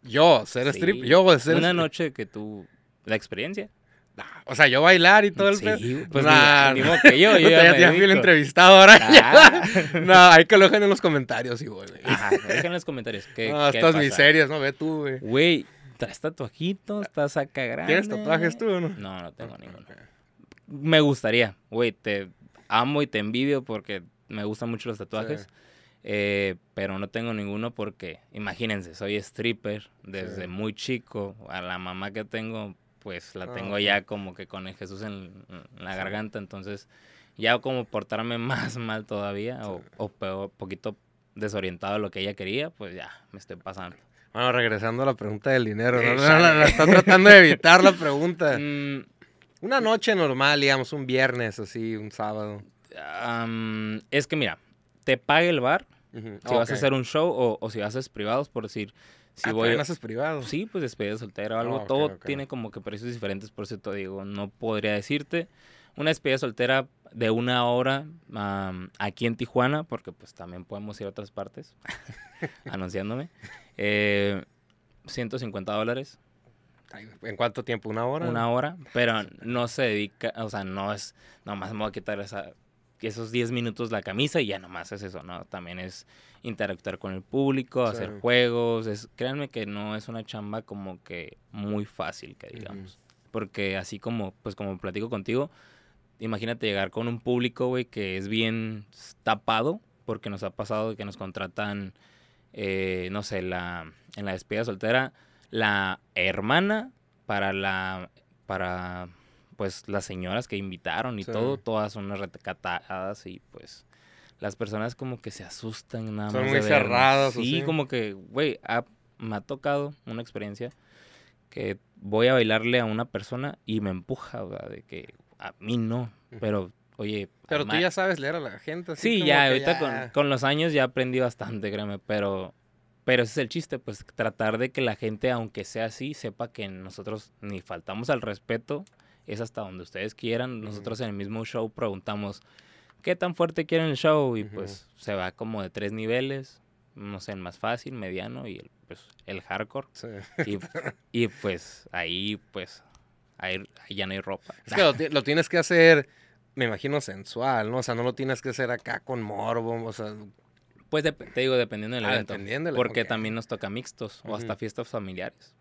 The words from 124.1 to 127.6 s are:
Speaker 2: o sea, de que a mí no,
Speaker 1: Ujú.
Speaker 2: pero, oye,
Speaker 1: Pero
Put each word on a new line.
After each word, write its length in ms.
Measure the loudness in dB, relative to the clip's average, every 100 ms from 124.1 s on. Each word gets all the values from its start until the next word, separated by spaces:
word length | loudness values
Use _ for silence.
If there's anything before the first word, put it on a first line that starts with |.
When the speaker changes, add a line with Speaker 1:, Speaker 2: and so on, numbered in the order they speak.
| -12 -12 -14
Speaker 2:
o 60 | -12
sea, 180 | -14 -14
de 140 | -18
que 300 | _ -20 -20 _ _ _
a 140 | -18 -14
mí 160 | -6 -4
no, 340 | -4 -6 -8 _ _
Speaker 1:
Ujú. 80 | -8
Speaker 2:
pero, 320 | -4 -4 -6 _ _ -12
oye, 320 | -8 -8 -10 _ _
Speaker 1:
Pero 140 | -6